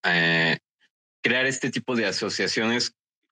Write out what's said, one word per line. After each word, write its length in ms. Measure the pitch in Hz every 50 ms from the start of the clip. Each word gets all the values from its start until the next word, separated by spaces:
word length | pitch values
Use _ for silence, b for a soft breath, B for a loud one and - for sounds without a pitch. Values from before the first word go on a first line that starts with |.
| -
Eh, 520 | 90 85 - 165 82 82 82 - - - - _ _ _ _ b b _ _ _ _ _ _
crear 220 | - 117 120 127 127
este 260 | 135 131 - - 131
tipo 260 | - 135 117 - 127
de 100 | 117 110
asociaciones 880 | 95 92 - 113 98 - - 101 92 - 123 113 113 120 120 113 - _ _ _ _ _ _ _ _